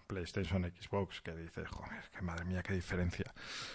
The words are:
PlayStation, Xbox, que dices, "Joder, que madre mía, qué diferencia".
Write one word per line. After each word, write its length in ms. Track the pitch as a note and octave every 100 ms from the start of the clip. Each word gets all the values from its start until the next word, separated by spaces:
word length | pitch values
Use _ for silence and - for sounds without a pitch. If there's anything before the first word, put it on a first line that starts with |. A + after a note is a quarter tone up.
| -
PlayStation, 560 | F#2+ E2+ G2+ E2+ F#2+
Xbox, 600 | F2 - - G2+ F#2 -
que 120 | -
dices, 320 | E2 E2 - D#2+
"Joder, 360 | - - - -
que 80 | -
madre 220 | F2+ E2
mía, 180 | F2 F#2
qué 120 | -
diferencia". 580 | F#2+ - F#2 F2 - - - - - -